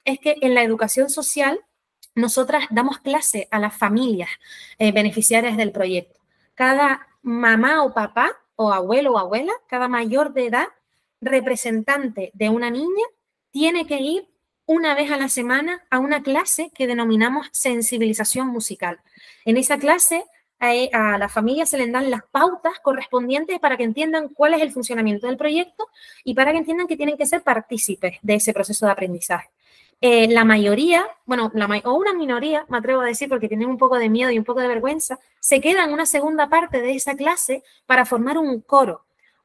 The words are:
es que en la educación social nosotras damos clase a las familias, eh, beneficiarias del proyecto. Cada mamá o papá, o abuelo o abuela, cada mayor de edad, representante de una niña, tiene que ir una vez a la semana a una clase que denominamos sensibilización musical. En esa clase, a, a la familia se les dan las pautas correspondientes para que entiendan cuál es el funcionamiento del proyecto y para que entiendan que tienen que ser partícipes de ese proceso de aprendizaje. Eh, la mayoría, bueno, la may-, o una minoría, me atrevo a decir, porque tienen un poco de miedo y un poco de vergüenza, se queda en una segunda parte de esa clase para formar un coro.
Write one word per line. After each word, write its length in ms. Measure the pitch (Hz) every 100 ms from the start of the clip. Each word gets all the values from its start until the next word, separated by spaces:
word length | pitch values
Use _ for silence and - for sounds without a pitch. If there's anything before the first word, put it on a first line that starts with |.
es 140 | - 269
que 180 | 302 302
en 140 | 262
la 80 | 247
educación 480 | 226 220 220 262 277
social 500 | 311 294 294 277 370 - _ _ _ -
nosotras 500 | - 233 262 262 302 -
damos 300 | 226 262 269
clase 480 | 269 302 - 214 -
a 80 | 214
las 180 | 208 -
familias, 540 | 202 220 254 190 170 - - - - -
eh, 140 | 214
beneficiarias 680 | 208 208 220 - 226 240 220
del 140 | 208
proyecto. 460 | 196 185 180 - _ _ _ _
Cada 520 | - 254 269 285 269 - _
mamá 600 | 247 233 233 220 254 311
o 100 | 269
papá, 380 | 226 208 233 294 494 _ -
o 140 | 214
abuelo 400 | 196 185 254 294
o 60 | 226
abuela, 340 | 180 214 320 480 _
cada 180 | 247 247
mayor 460 | 240 226 262 294
de 140 | 269 240
edad, 220 | 247 349 - _ _ _ _
representante 1080 | 240 262 247 240 240 226 220 285 262 214 185
de 160 | 196 214
una 220 | 226 240
niña, 340 | 247 330 403 466 _ _ _ _
tiene 360 | 277 320 349 320
que 140 | 285
ir 300 | 269 370 - _ _ _
una 300 | - 330 311
vez 160 | 277 294
a 80 | 285
la 100 | 269
semana 560 | 254 240 262 320 359 -
a 80 | 254
una 240 | 277 294
clase 480 | 277 285 381 - 320
que 120 | - 254
denominamos 600 | 240 233 220 233 285 277
sensibilización 960 | - 262 233 226 240 226 220 208 254 262
musical. 500 | 233 - 196 180 170 _ _ - -
En 140 | 226 240
esa 180 | 262 285
clase, 480 | 285 349 - 339 - _ _ -
a, 120 | 240 240 254
a 240 | 233 214 202
la 100 | 202
familia 380 | 220 220 285 320
se 100 | 277
les 160 | 240
dan 180 | 247 269
las 120 | 233 -
pautas 500 | 269 359 359 320 -
correspondientes 800 | 285 262 - 247 247 277 320 359
para 160 | 294 254
que 80 |
entiendan 460 | 233 220 320 320 294
cuál 240 | 294 302
es 80 | 320
el 100 | 302
funcionamiento 540 | 254 233 233 214 208 247
del 100 | 254
proyecto 520 | 302 311 349 - 440 _ - -
y 80 | -
para 200 | 247 277
que 60 | 330
entiendan 280 | 320 339 339
que 100 | 302
tienen 220 | 294 294
que 80 | 285
ser 160 | 330
partícipes 720 | - 226 - 226 - 190 180 -
de 140 | 208 214
ese 180 | 220
proceso 320 | 214 202 208 208
de 60 |
aprendizaje. 580 | 196 185 175 - 175 - _ _ _ _ _
Eh, 260 | 247 233 226
la 160 | 233
mayoría, 600 | 220 214 202 208 320 339 415 -
bueno, 260 | - 247 220
la 120 | 220 202
may-, 140 | 208 247
o 80 |
una 180 | 285 403
minoría, 540 | 359 285 240 294 302 302
me 80 | 240
atrevo 240 | 247 262
a 60 | 247
decir, 240 | 226 277
porque 180 | 254 214
tienen 220 | 214 240
un 80 | 254
poco 180 | 254 247
de 140 | 226
miedo 200 | 226 254
y 60 | 226
un 80 |
poco 160 | 220 247
de 80 | 247
vergüenza, 500 | 233 254 311 - 262 _ _
se 180 | - 269
queda 220 | 294 381
en 80 | 320
una 100 | 294
segunda 460 | 311 285 302 311 285
parte 320 | 320 - 254
de 120 | 247
esa 200 | 269 277
clase 480 | 277 294 349 - 262 - _ -
para 180 | 254
formar 320 | 247 233 247 311
un 240 | 302 233
coro. 460 | - 277 240 - _ _ _ _